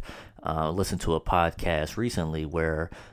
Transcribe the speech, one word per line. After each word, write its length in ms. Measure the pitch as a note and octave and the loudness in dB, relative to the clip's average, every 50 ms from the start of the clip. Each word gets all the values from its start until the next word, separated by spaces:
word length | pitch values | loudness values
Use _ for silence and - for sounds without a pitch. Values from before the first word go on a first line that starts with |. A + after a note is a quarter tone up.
| - - - - - - - - - | -12 -10 -12 -16 -18 -18 -20 -6 -4
Uh, 240 | - D#2+ D#2+ D#2+ D#2 | 0 0 2 2 2
listen 300 | E2 F#2+ G2 - F#2+ F2+ | 2 2 0 0 0 0
to 160 | - F2 E2 | 2 2 2
a 40 | D#2+ | 2
podcast 760 | - - - F2+ E2 E2+ - - - F2+ E2+ D#2 D2+ D#2 - - | 2 2 4 4 4 4 2 0 0 0 2 0 0 -2 -2 -2
recently 480 | A2+ - - - E2+ D#2+ D#2+ D#2+ D#2 | -2 0 0 0 0 0 0 -2 -2
where 460 | D2+ D2+ E2 D#2+ D#2+ D#2+ D#2 E2 E2 - - - - | -2 0 0 2 2 0 0 -2 -4 -6 -12 -18 -20